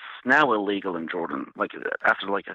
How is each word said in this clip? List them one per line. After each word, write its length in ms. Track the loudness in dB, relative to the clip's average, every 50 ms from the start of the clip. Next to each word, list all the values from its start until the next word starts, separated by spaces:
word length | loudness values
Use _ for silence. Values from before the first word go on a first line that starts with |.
| -18 -18 -16 -6 0
now 280 | 4 4 6 6 6 4
illegal 420 | 2 2 0 0 -2 -2 -4 -4
in 120 | -4 -4 -4
Jordan, 380 | -4 -4 -4 -4 -4 -6 -8 -6 -6
like, 160 | -4 -4 -4 -4
uh, 140 | -6 -6 -6 -4 0 2
after, 220 | 2 2 2 0 -4
like, 180 | -4 -4 -4
I 60 | -6